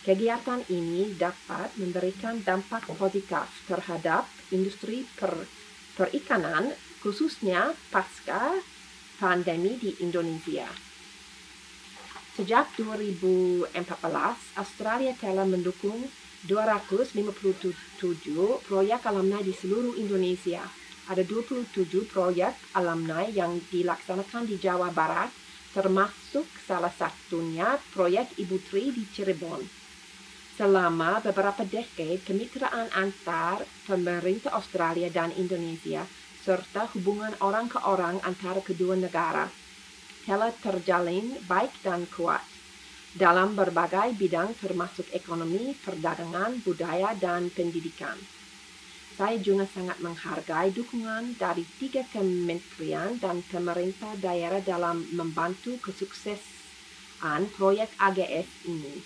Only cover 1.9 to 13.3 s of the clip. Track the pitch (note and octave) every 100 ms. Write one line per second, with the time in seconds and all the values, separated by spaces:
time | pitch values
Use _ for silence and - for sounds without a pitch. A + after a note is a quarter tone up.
1.9 | F3+ F3+ F#3+ A3+ A#3 F#3+ F#3+ G3 A3+ -
2.9 | E3 G3 G3 F#3+ D#3+ - - - F#3 F3+
3.9 | E3+ E3 E3 B3 - - F#3 F#3+ G3 -
4.9 | A#3 C4+ - G3 E3 F#3+ - - - -
5.9 | - F#3 D4 - A3 D#3+ D#3 A#3 - -
6.9 | - G#3 G3+ D#4 - G#3 F3+ A#3 E4 -
7.9 | - - - - D#4+ B3+ F#4 F4+ - -
8.9 | - - - F#3+ F3+ F3 E3 F3+ B3 G#3+
9.9 | E3+ F3 E3+ E3 D#3+ E3 D3+ B2 - -
10.9 | - - - - - - - - - -
11.9 | - - - - - F#3+ A#3 C#4+ - A3
12.9 | G#3+ G#3 F3+ F#3